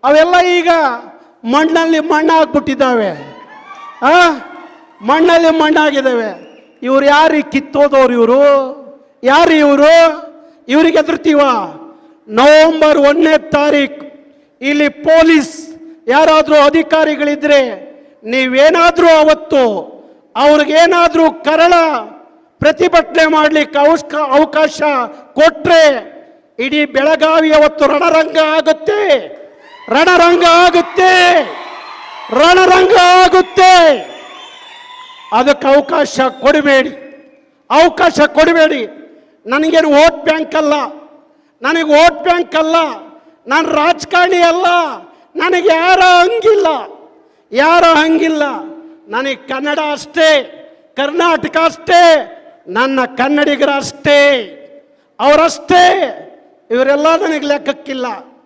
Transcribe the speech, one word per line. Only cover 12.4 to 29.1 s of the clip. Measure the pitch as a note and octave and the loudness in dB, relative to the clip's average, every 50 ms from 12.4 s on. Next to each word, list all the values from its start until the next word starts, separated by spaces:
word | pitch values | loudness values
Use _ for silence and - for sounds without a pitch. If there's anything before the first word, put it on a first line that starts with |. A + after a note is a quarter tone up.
| C4 D4 D4+ D#4 D#4 E4 D#4+ D#4 D#4 D4+ D4+ C#4+ | 4 6 6 6 4 4 2 0 2 2 2 2
ಒಂದನೇ | C#4 C#4 D4 E4 D#4+ D#4+ D#4 D4+ | 2 2 2 2 0 2 0 0
ತಾರೀಕು | D4+ - - D4 C#4+ D4 D4 D4 C#4 B3+ - - - - - - _ _ _ _ _ _ _ _ | -2 -2 -4 -2 -2 0 0 -2 -2 -4 -8 -14 -20 -20 -20 -20 _ _ _ _ _ _ _ _
ಇಲ್ಲಿ | B3 C4+ D4 D4 D4 C#4+ | -6 -4 -2 -2 -2 -4
ಪೊಲೀಸ್ | D4 D4+ D4+ D#4 D#4+ E4 D#4+ D#4+ E4 D#4 C4+ - - - - - - - - - - _ _ A#3 | -4 -6 -2 0 2 2 4 4 2 2 0 -4 -12 -18 -20 -20 -20 -20 -20 -20 -20 _ _ -2
ಯಾರಾದ್ರೂ | A#3+ C#4+ D#4+ D#4 D#4 D#4 D#4 D#4 D4+ | 0 0 2 2 2 0 0 2 2
ಅಧಿಕಾರಿಗಳಿದ್ರೆ, | D4+ C#4 D4 D4 E4 D#4 D#4 D#4+ D#4 D#4 D#4 D4+ C#4+ D4 D4 D4 D4 D4 D4+ D4 C#4 C4 A#3+ G#3+ F#3 - - - - _ _ _ _ _ | 2 2 2 2 0 -2 0 -2 -2 0 -2 -2 -4 -4 -4 -4 -4 -2 0 0 0 0 -2 -6 -14 -16 -20 -20 -20 _ _ _ _ _
ನೀವೇನಾದ್ರೂ | G#3+ A#3+ C4 C4 C4 B3+ C4 C#4 D#4 E4 E4+ E4+ F4 E4+ E4+ E4 E4+ | -6 -4 -4 -4 -2 0 2 2 2 2 2 0 0 0 2 2 2
ಅವತ್ತು | D#4+ D#4 D4+ D#4 D4+ D4+ - - - C#4 B3+ A#3 G#3 F#3+ - - - - - - - _ _ _ _ | 4 4 4 2 0 -2 -4 -4 -2 0 0 0 -2 -6 -10 -14 -18 -20 -20 -20 -20 _ _ _ _
ಅವ್ರಿಗೇನಾದ್ರೂ | A3 C4+ D4 D4+ D4+ D4 D4 D4+ D#4 E4+ E4+ F4+ F4 E4+ E4+ - E4+ E4 D#4+ | 0 2 2 2 2 2 0 2 2 2 2 2 0 0 0 0 0 0 0
ಕರಳ | - - - C#4+ D#4 D#4+ E4 F4 F4+ E4+ E4 D#4+ D4 A#3+ G#3+ G#3 - - _ _ _ _ _ _ _ _ | -2 -4 -6 -4 0 0 2 2 2 2 0 0 -4 -6 -8 -12 -20 -20 _ _ _ _ _ _ _ _
ಪ್ರತಿಭಟನೆ | - - - - F4 F4+ E4+ E4+ D#4+ - - E4 D#4+ | -2 -2 0 0 -2 0 2 0 0 0 -2 0 0
ಮಾಡ್ಲಿಕ್ಕೆ | D#4 D#4 D#4 D4+ D4+ D#4 D4+ D4 D4 D#4 C#4+ | 0 0 0 0 0 0 -2 -4 -2 -2 0
ಅವಶ್ಕ-, | C#4+ D4 E4 D#4 D#4 - - D4 D4+ C#4 | 2 2 0 0 -4 -8 -8 -6 -4 -2
ಅವಕಾಶ | C4 C#4+ D#4 D#4 D4+ D4+ D#4 D4+ D4+ - - D4+ C#4+ C4 B3 A3 - - - _ _ | 0 0 0 0 0 -2 -2 -2 -2 -4 -4 -4 -2 -4 -6 -8 -10 -18 -20 _ _
ಕೊಟ್ರೆ | - D4+ E4 D#4+ D#4 - F4 F4 E4 D#4+ D4+ C#4 A#3+ G#3 - - - - _ _ _ _ _ _ - | 0 0 0 0 -2 -2 2 2 4 4 2 2 -2 -8 -14 -20 -20 -20 _ _ _ _ _ _ -8
ಇಡೀ | A#3 C4+ - - D4 | -8 -4 -2 -4 -4
ಬೆಳಗಾವಿ | - - C4 C4+ D4+ D#4+ D#4 D4+ D#4 D#4+ E4 D#4+ D#4 D4+ | -2 -4 -4 -2 0 -2 0 0 0 0 0 0 2 2
ಅವತ್ತು | D4+ D4+ D4 D4+ D#4 D4 | 2 2 2 0 0 -2
ರಣರಂಗ | C#4 D4 D4 F4+ E4+ D#4+ D#4+ D#4+ - - D#4+ D#4 D4+ D#4 | 0 0 0 -2 0 0 0 0 0 -2 -2 -2 0 -2
ಆಗುತ್ತೆ, | D#4+ D#4 D4+ D#4 D#4 - - G#4 G#4 G#4 F#4+ | -2 -2 -2 -2 -2 -2 -4 -4 -2 0 0